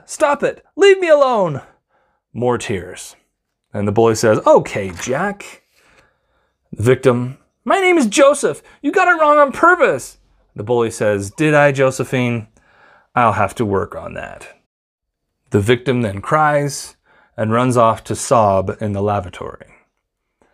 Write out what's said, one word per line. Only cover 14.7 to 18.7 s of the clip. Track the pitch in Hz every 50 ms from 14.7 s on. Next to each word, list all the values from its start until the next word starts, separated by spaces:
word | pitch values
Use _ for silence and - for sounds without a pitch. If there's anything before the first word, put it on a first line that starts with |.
| _ _ _ _ _ _ _ _ _ _ _ _ _ _ _ _
The | - 107
victim | 98 110 123 120 - 139 127 123
then | 117 101 98 98
cries | - - 156 156 156 151 147 143 147 139 143 - - - - _ _ _ _ _ _ _ _
and | 117 110 107
runs | 113 120 127 127 120
off | 123 113 113 110 - -
to | - 107
sob | - - - 131 117 107 101 98 95 92 98